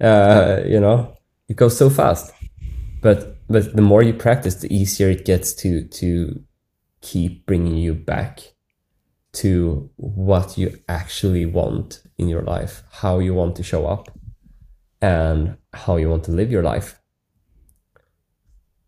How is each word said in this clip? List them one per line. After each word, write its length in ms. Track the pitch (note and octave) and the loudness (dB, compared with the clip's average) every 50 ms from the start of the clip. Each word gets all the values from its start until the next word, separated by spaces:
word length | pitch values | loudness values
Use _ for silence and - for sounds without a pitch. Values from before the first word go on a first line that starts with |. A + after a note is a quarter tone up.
uh, 600 | - A2+ A2 G#2 G2+ G2+ G#2+ G#2+ F#2 - F#2+ F#2+ - | 2 4 6 6 8 8 8 6 6 4 2 0 0
you 140 | F#2+ G2+ G#2+ | 2 2 4
know, 360 | G2+ G2+ A2 A#2+ A#2 - - _ _ _ _ _ _ _ | 4 4 4 2 0 -2 -10 _ _ _ _ _ _ _
it 60 | A2 | 0
goes 220 | - B2 A#2 A#2 | 2 2 2 4
so 120 | - C#3+ C3+ | 4 4 4
fast. 440 | C#3 - D#3 - E2+ - - - - _ - - - - - - - - - - - - | 4 4 2 2 0 -2 -4 -14 -18 _ -18 -18 -18 -14 -14 -12 -10 -10 -12 -12 -12 0
But, 360 | - A2 G2+ G#2 - - - - - - | 2 2 2 2 0 -10 -16 -20 -8 0
but 280 | A2 A2 G2+ - - | 0 0 0 2 2
the 60 | G#2+ G#2 | 4 4
more 200 | G2+ G2+ G#2+ A#2+ | 6 6 6 6
you 120 | A#2 A2+ | 4 2
practice, 420 | A2+ - A#2+ A#2+ B2 - F#2+ F#2 | 0 0 0 0 2 0 -4 -6
the 180 | - - - - | -6 -6 -4 -2
easier 340 | G2+ G2 G2 - - G2+ F#2+ | -2 -2 -2 0 0 0 0
it 160 | F#2 F2+ - | 0 0 0
gets 280 | - F#2+ F2 F2+ - - | 0 0 0 0 -4 -10
to, 300 | - - G2 F2 D#2+ - | -4 -4 -2 -2 -2 -4
to 580 | - - - - F2 E2+ E2+ E2+ C#2+ C2+ C#2 - _ _ _ _ _ _ _ _ _ _ _ | -8 -12 -6 -4 -2 -2 -2 -4 -6 -8 -12 -16 _ _ _ _ _ _ _ _ _ _ _
keep 460 | - - - F#2+ E2+ E2+ F2 - _ | -20 -8 -4 -4 -4 -4 -6 -10 _
bringing 300 | - G2 F2 E2+ E2+ E2 | -2 -2 0 0 0 -2
you 180 | D#2+ E2+ E2+ D#2+ | -2 -2 -2 -4
back 460 | D#2+ - - D#2+ - G2 F#2+ - - - - _ _ _ _ _ _ _ _ _ _ _ _ _ _ _ _ _ | -6 -6 -6 -6 -6 -6 -8 -10 -16 -20 -20 _ _ _ _ _ _ _ _ _ _ _ _ _ _ _ _ _
to 560 | - - G2+ F#2 F2+ F2 E2 D#2+ C#2 C#2 - _ | -4 -2 0 0 0 0 -2 -4 -6 -8 -12 _
what 600 | _ - - G2+ F#2+ F#2+ F#2+ G2 F2+ F#2+ - - | _ -12 -10 -8 -4 0 2 2 2 0 -2 -4
you 220 | - F#2 F#2 - - _ - | -6 -6 -6 -6 -10 _ -8
actually 560 | F2 E2+ F2+ - - - - G2 F#2 F2 E2+ | -8 -8 -8 -10 -10 -4 -2 0 0 0 -2
want 580 | E2+ E2+ F2+ - - - - - - - - _ _ _ - | -2 -2 -2 -2 -2 -4 -6 -8 -10 -14 -20 _ _ _ -4
in 100 | F2 F2 | -4 -2
your 140 | E2 - - | -2 -4 -4
life, 420 | - F2 F#2 - F#2+ - - - _ | -4 -6 -6 -6 -8 -12 -16 -20 _
how 300 | _ - - G2 F#2 F#2 | _ -6 -4 -2 0 0
you 160 | F2+ F#2 F#2 | 0 0 0
want 220 | F2+ F2 E2+ E2+ | 0 -2 -2 -4
to 80 | - F2 | -6 -8
show 200 | - - E2 D#2 | -6 -4 -4 -2
up, 240 | D#2 F#2+ G2+ - - - - - - - _ _ _ - _ - _ - _ _ _ _ _ - | -2 -4 -6 -8 -16 -20 -20 -20 -20 -20 _ _ _ -20 _ -20 _ -20 _ _ _ _ _ 0
and 540 | F#2+ F2+ E2 D#2+ D#2+ D#2+ D#2 D#2 F2 - - _ _ - | 0 2 2 0 0 0 0 -2 -4 -6 -10 _ _ -20
how 240 | - - - F2+ | -10 -4 -2 0
you 120 | E2 D#2+ D#2+ | 0 0 0
want 140 | E2 D#2+ D#2+ | -2 -2 -4
to 80 | - | -4
live 220 | E2+ E2+ G#2 A#2+ B2 | -2 -2 -2 0 0
your 100 | F#2+ E2+ | 0 0
life. 380 | D2+ A1 - - - - _ _ _ _ _ _ _ _ _ _ _ _ _ _ _ _ _ _ _ _ _ _ _ _ _ _ _ _ _ _ _ _ _ _ _ _ _ _ | 0 -2 -4 -8 -10 -16 _ _ _ _ _ _ _ _ _ _ _ _ _ _ _ _ _ _ _ _ _ _ _ _ _ _ _ _ _ _ _ _ _ _ _ _ _ _